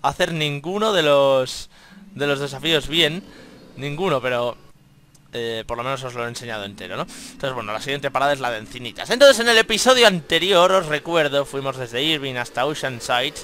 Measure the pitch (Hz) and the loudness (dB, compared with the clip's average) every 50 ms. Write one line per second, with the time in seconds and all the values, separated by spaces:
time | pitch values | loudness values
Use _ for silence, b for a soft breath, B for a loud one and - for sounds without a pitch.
0 | - 139 147 - 185 175 170 160 151 147 143 143 139 160 190 208 214 226 208 180 | -2 -2 0 0 -2 -2 0 -2 -2 -4 -4 -6 -8 -6 -4 -2 0 0 2 2
1 | 156 147 143 143 139 139 135 135 131 127 - - - - B B B B B B | 4 4 4 6 6 4 4 2 0 -2 -6 -12 -14 -16 B B B B B B
2 | B B - 131 139 143 143 135 143 139 139 131 139 160 165 151 135 - 147 170 | B B -8 -6 -2 -2 -2 -2 -4 -8 -8 -6 -2 0 0 0 0 0 0 0
3 | 165 147 156 185 - B B B B B B B B B - - 131 143 143 147 | 0 0 0 -4 -10 B B B B B B B B B -14 -10 -10 -8 -6 -2
4 | 190 190 151 131 120 127 123 120 120 123 110 - - - - _ _ _ _ _ | -2 0 0 0 0 -2 -2 -2 -2 -4 -6 -8 -18 -20 -20 _ _ _ _ _
5 | _ _ _ - _ _ - 120 117 117 113 113 110 - 120 117 120 131 139 127 | _ _ _ -20 _ _ -10 -8 -6 -6 -6 -8 -8 -8 -8 -6 -4 -6 -6 -6
6 | 131 127 120 123 120 120 120 - 120 117 113 107 101 98 101 - 92 90 92 120 | -8 -10 -8 -8 -8 -8 -8 -10 -12 -10 -10 -8 -10 -10 -12 -14 -12 -10 -8 -10
7 | 165 - - - - - - - - 135 131 123 110 104 107 110 - - 139 143 | -10 -10 -12 -18 -18 -18 -14 -8 -8 -8 -6 -6 -8 -6 -8 -8 -6 -6 -8 -6
8 | 131 139 - 131 135 143 143 135 131 123 117 107 110 - - 123 123 120 - - | -6 -4 -2 0 0 0 0 -2 -4 -6 -6 -6 -10 -12 -14 -12 -12 -12 -12 -12
9 | - - 208 247 277 277 262 214 233 233 233 220 226 - 226 202 - 240 262 254 | -6 -4 4 8 8 8 8 8 4 4 4 4 4 4 0 2 4 4 6 8
10 | 233 214 190 175 143 - 170 165 165 190 202 170 175 185 190 190 170 156 151 147 | 6 6 6 4 -2 0 0 0 2 4 4 6 6 6 4 2 2 0 -4 -4
11 | - 165 170 170 151 147 135 143 143 135 - 139 135 135 131 131 127 117 117 120 | -4 0 0 2 2 2 2 0 -2 -2 -6 -6 -4 -4 -6 -6 -8 -6 -4 -2
12 | 139 156 160 147 135 139 127 123 123 120 - - 123 143 156 - - 135 127 117 | 0 0 0 -2 -2 -6 -6 -6 -8 -6 -2 -2 -2 -2 -2 -4 -6 -6 -6 -6
13 | - - 131 123 127 147 147 - | -4 -2 0 0 0 -2 -6 -10